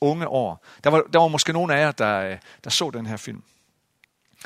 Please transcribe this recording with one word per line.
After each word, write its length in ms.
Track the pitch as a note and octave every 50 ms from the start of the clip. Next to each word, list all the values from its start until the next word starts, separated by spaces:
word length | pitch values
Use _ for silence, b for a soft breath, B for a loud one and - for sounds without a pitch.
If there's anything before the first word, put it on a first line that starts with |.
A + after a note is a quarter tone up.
unge 260 | D3 C#3+ D#3 E3+ E3
år. 360 | - - C3 B2 F#2+ E2 - B B B B B
Der 60 | C#3+
var, 120 | D#3 D#3+
der 180 | - - D#3+ E3
var 80 | E3
måske 260 | D#3+ D3+ C#3+ - - D#3+
nogen 180 | E3+ F3+ E3+
af 60 | C#3+
jer, 140 | C#3+ D3+ D3+
der, 280 | C#3 - A2+ G#2+ G#2 G2
øh, 180 | F#2+ F#2+ F#2+ F#2+ - B B B B
der 60 | B2+
så 200 | - - F3 D3
den 160 | B2 A#2 A2+
her 120 | A2 A2
film. 260 | G2+ - - G#2+ G2+ - _ _ _ _ _ _ _ _ _ _ _ _ _ _ _ _ _ _ B B